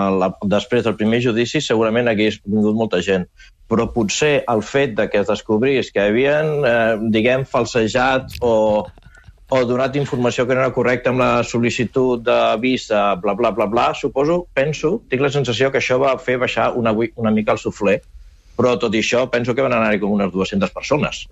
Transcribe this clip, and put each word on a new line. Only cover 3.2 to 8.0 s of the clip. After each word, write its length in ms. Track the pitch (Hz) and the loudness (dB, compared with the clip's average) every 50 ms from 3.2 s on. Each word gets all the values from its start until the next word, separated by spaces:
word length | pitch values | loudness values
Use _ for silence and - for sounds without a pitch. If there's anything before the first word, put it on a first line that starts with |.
| 87 - _ - - - _ _ - | -2 -6 _ -20 -20 -20 _ _ -6
Però 220 | - 113 110 117 113 | -2 0 0 0 0
potser 540 | - 120 110 95 - - 151 151 143 135 - | 0 -2 -2 -2 0 0 0 2 2 0 0
el 160 | 120 117 107 101 | 0 -2 -2 -2
fet 320 | - - 139 143 127 104 | 0 0 0 0 0 0
de 140 | 107 104 - | -2 -2 0
que 80 | - 101 | 0 0
es 80 | 98 | 0
descobrís 640 | 107 104 - - - 107 107 127 139 139 120 98 - | 0 -2 -4 0 -2 0 2 2 2 2 0 -2 -2
que 80 | - 104 | -2 0
havien, 540 | 101 104 107 123 135 139 147 151 156 156 151 147 143 | 0 2 2 2 2 2 2 0 0 -2 -2 0 0
eh, 320 | 117 120 117 113 113 113 104 113 113 | 2 2 2 2 2 0 0 0 0
diguem, 320 | 107 110 110 123 127 131 135 | 0 2 2 2 0 0 -2
falsejat 920 | - - 127 117 - - 117 113 104 104 127 | -2 -2 -2 -2 0 0 0 0 0 0 0